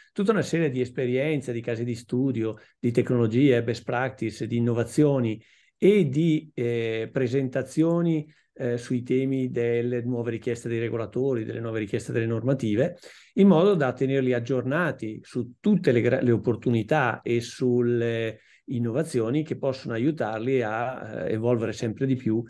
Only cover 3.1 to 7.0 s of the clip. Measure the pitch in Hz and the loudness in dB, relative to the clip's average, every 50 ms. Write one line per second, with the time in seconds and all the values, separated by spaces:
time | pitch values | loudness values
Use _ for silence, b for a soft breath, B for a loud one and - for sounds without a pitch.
3.1 | 131 120 117 110 110 123 147 143 123 120 117 120 117 - - - 123 120 131 127 | 2 2 2 2 4 4 4 6 4 4 2 -2 -4 -6 -6 -4 -4 -2 -2 -4
4.1 | - - 117 110 107 - 123 113 120 117 117 120 117 117 113 - - - 151 143 | -4 -6 -6 -6 -6 -6 -6 -2 0 0 2 2 2 0 -2 0 2 2 4 4
5.1 | 139 131 120 113 107 113 b b b b b b b - - 185 208 208 175 135 | 4 2 0 -2 -4 -6 b b b b b b b 2 4 4 6 6 4 2
6.1 | 123 151 170 165 156 156 156 - - - 120 120 120 117 113 113 110 110 | 2 2 2 2 2 0 -2 -6 -6 -4 -2 -2 -2 -2 -2 -2 -4 -4